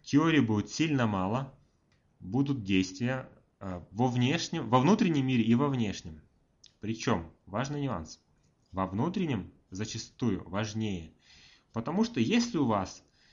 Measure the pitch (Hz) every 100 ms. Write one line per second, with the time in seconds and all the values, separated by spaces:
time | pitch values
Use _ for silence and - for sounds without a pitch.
0 | - 143 165 151 113 104 104 - 160 139
1 | 113 98 92 120 139 - _ _ _ _
2 | _ _ 90 120 139 131 95 95 95 -
3 | 120 131 - - _ _ 98 87 - 98
4 | 127 123 123 165 - 165 117 127 143 214
5 | 190 147 131 127 110 120 143 131 104 92
6 | 85 78 - _ _ _ - _ 104 110
7 | - 98 80 - - 101 139 147 139 92
8 | 78 - _ _ _ _ _ 92 92 98
9 | 160 190 170 110 85 - _ 92 110 113
10 | - - 120 95 82 98 107 107 110 90
11 | 78 - _ - - _ _ 117 120 180
12 | 226 - 117 233 240 165 123 104 90 -
13 | _ _ _